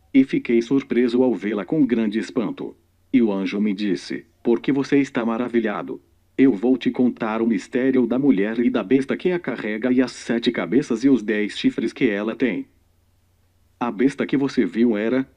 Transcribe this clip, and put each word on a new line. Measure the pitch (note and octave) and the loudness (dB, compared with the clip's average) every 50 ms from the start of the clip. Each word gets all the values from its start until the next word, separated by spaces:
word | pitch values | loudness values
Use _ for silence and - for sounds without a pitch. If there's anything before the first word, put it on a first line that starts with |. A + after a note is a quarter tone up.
| _ _ - | _ _ 2
E | C3+ C3+ | 2 2
fiquei | - - C#3 C#3 - A#2 A#2 | 4 0 -4 -2 2 0 0
surpreso | A#2 - C#3 C#3 - - A#2+ A#2 B2+ B2 A#2 B2+ C3 | 2 2 0 -2 0 0 0 2 2 2 2 2 2
ao | B2+ A2 | 2 0
vê-la | F2+ - G#2 G#2+ G#2 F#2 | -2 -4 -4 -4 -4 -4
com | - D#3+ D#3+ C#3 | -2 0 2 2
grande | A#2 B2 A2+ A2+ G#2+ G2+ A2 | 2 2 0 0 0 -2 -2
espanto. | F#2+ - - C3 A2+ - C#3 - - - - _ _ _ _ _ _ - - | -4 -4 -4 -4 -4 -4 -6 -8 -10 -12 -12 _ _ _ _ _ _ 0 2
E | B2+ A#2 | 2 2
o | G#2 G2 | 4 2
anjo | F#2+ G2 F2+ G2 G#2 | 0 -2 -2 -2 -2
me | G#2+ G#2+ G2 | 0 -2 -2
disse: | G2 G#2 G2+ F2+ E2+ - - C2 - - _ _ _ - | -2 -2 -2 -2 -4 -4 -8 -10 -12 -12 _ _ _ 0
Por | A#2+ A#2 A2+ | 0 0 0
que | - - C3+ | 2 -2 -2
você | C#3 C3 - D3 C#3 | -2 0 2 2 2
está | C3+ C3 - C3 A2+ | 2 0 -2 -4 -2
maravilhado? | A#2 A2+ A2+ - - A#2 A#2 A2 G#2+ G2+ E2+ - - - - _ _ _ _ _ _ - | -2 -2 -2 -4 0 0 0 0 0 -4 -6 -8 -8 -10 -12 _ _ _ _ _ _ 0
Eu | - C3 C#3 A2+ | 4 4 4 4
vou | F#2+ A2 B2+ C3 | 4 2 2 2
te | B2+ - C3 | 2 0 -4
contar | A#2 - B2 A#2+ - - A#2 A2 G#2+ A2+ | 0 2 0 0 0 -2 -4 -4 -2 0
o | A#2 | 0
mistério | A#2+ A2+ F2+ - - - B2 B2+ C3+ B2+ C3 A#2+ A2 | 0 0 -2 -4 -4 -4 0 0 2 2 2 2 2
da | A#2+ C3 | 0 0
mulher | C#3+ C#3+ A2+ F#2 G2 G#2+ A2+ A#2+ | 2 2 2 2 2 -2 0 0
e | A#2 B2+ | 0 0
da | B2+ B2 G2 | 0 0 0
besta | F#2+ B2+ C3+ C3 - A#2+ | 2 2 2 2 0 -4
que | - - F#3 | -2 0 0
a | F3+ F3 | 0 0
carrega | - - - - - G#2+ G#2+ A2 A2+ B2+ B2+ | -2 -6 -8 -6 -6 -6 -6 -4 0 0 2
e | B2+ B2+ | 2 2
as | A#2+ | 0
sete | - - - - B2 A#2 A#2 A#2+ | -2 -12 -6 -2 -2 0 0 -2
cabeças | - A#2 F#2+ E2 F#2+ C3 D3+ - B2 G#2+ B2 | -2 -2 -4 0 0 0 2 0 -4 0 2
e | C#3+ | 2
os | C3+ A2+ G#2+ | 2 2 2
dez | G#2+ G#2+ G#2+ G#2 G2+ - | 0 -2 -2 -2 -4 -4
chifres | - - C3 C3 - A2 A#2 - | -2 -2 -2 -2 -2 -6 -6 -4
que | - C#3 A2+ | 0 -2 0
ela | G2+ G2+ G#2+ A2+ A2+ | 0 0 -4 -4 -4
tem. | - C3+ A#2 F#2 F2+ - _ _ _ _ _ _ _ _ _ _ _ _ _ _ _ _ _ _ _ _ _ _ - | -2 -2 -2 -2 -4 -8 _ _ _ _ _ _ _ _ _ _ _ _ _ _ _ _ _ _ _ _ _ _ -8
A | B2 A#2+ A2 | -6 -6 -2
besta | - A#2+ C3+ - - A2+ | 0 0 0 0 0 -4
que | - - | -2 0
você | C3+ C#3 C3 - C3 G#2+ | 0 -2 0 0 -2 -2
viu | F2 - A2 A#2+ A#2+ G#2+ | -2 0 0 2 2 2
era, | G#2 A2 A2+ B2 C3+ C3+ - _ | 0 -2 -2 -2 -2 -4 -6 _